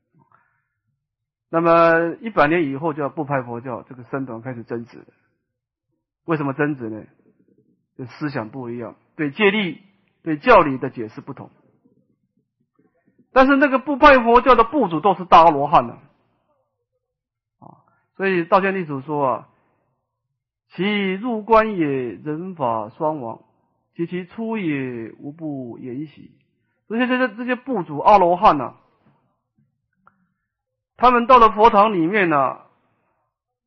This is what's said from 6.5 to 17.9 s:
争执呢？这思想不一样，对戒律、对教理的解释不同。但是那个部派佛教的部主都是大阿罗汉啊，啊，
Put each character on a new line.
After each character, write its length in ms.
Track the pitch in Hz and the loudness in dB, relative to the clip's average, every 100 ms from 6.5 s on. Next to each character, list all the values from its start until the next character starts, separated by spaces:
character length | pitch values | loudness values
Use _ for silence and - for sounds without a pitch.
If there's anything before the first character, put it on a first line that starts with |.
争 220 | 135 147 135 | -4 -4 -4
执 120 | 113 | -10
呢？ 140 | 107 - _ _ _ _ _ _ _ _ - | -14 -18 _ _ _ _ _ _ _ _ -18
这 80 | 123 | -18
思 240 | - 151 | -10 -8
想 200 | 139 107 | -8 -10
不 200 | 135 120 | -12 -12
一 80 | 120 | -12
样， 180 | 107 - _ - | -14 -18 _ -8
对 160 | 147 | -6
戒 180 | 143 202 | -2 0
律、 320 | 214 180 - _ _ _ _ | 0 -4 -10 _ _ _ _
对 160 | 165 151 | -8 -2
教 240 | 247 208 | 4 6
理 160 | 151 127 | 4 -2
的 140 | 135 | -8
解 180 | 127 110 | -10 -14
释 100 | - | -14
不 140 | 139 | -18
同。 160 | 135 - _ _ _ _ _ _ _ _ _ _ _ _ _ _ _ _ _ _ | -18 -20 _ _ _ _ _ _ _ _ _ _ _ _ _ _ _ _ _ _
但 140 | 254 269 | 4 4
是 100 | 277 | 4
那 100 | 285 | 2
个 120 | 262 | 0
部 180 | 294 269 | -4 4
派 220 | 294 262 | 6 6
佛 200 | 233 240 | 6 4
教 140 | 262 | 6
的 100 | 233 | 4
部 240 | 226 302 190 | 2 0 -2
主 120 | 156 | 0
都 160 | 202 180 | 0 0
是 100 | 175 | 4
大 180 | 175 | 6
阿 60 | 165 | 6
罗 180 | 143 143 | 4 2
汉 220 | 156 120 | 0 0
啊， 80 | 110 _ _ _ _ _ _ _ _ _ 508 _ _ _ _ _ _ | -8 _ _ _ _ _ _ _ _ _ _ _ _ _ _ _ _
啊， 80 | - - _ | -20 -20 _